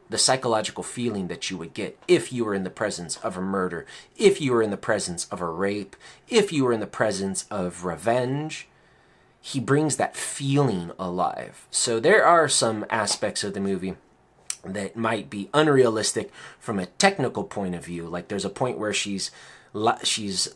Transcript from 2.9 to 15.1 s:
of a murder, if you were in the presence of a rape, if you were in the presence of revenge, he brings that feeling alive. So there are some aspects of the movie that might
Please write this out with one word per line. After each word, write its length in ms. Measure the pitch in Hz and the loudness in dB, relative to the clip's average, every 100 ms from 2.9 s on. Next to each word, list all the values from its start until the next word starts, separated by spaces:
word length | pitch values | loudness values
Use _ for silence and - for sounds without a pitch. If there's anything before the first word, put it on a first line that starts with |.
| 98 85 - | -4 -8 -6
of 180 | 110 92 | -6 -4
a 60 | |
murder, 420 | 95 98 92 85 - - - - | -2 0 -2 -4 -10 -16 -16 4
if 240 | 208 196 | 4 4
you 120 | 139 | 2
were 100 | 117 | 2
in 80 | 107 | 2
the 60 | 98 | 0
presence 500 | - 104 92 85 - | -2 -2 -2 -6 -8
of 100 | 92 | -6
a 100 | 87 | -4
rape, 460 | 82 98 101 98 - - - - | -2 -2 -2 -6 -14 -20 -20 0
if 240 | 233 196 | 2 2
you 120 | 156 | 2
were 80 | 127 | 2
in 80 | 113 | 0
the 60 | 98 | -2
presence 580 | - 113 95 98 92 - | 0 0 0 -4 -4 -6
of 340 | 104 90 87 | -4 -4 -4
revenge, 840 | 90 80 101 123 127 143 156 - - _ _ _ _ _ _ _ | -6 -2 0 2 0 -4 -6 -10 -14 _ _ _ _ _ _ _
he 180 | - 135 | -8 -4
brings 380 | 110 143 156 - | 2 4 4 0
that 200 | 104 - | -2 -2
feeling 760 | - - 139 139 135 95 85 - | -8 -4 2 4 4 2 -4 -6
alive. 720 | 92 90 82 - 55 - - | -4 0 -2 -2 -10 -16 -6
So 260 | - - 113 | -2 0 2
there 260 | 147 208 | 6 6
are 220 | 156 170 147 | 8 6 6
some 380 | - 117 110 101 | 4 2 0 -2
aspects 540 | 113 101 - 104 - | -2 0 -2 -2 -4
of 100 | 101 | -4
the 80 | 98 | -2
movie 360 | 98 95 92 87 _ _ _ _ - - | -2 -2 -4 -8 _ _ _ _ -14 -12
that 300 | - 98 95 | -8 -6 -6
might 340 | 117 113 | -2 -2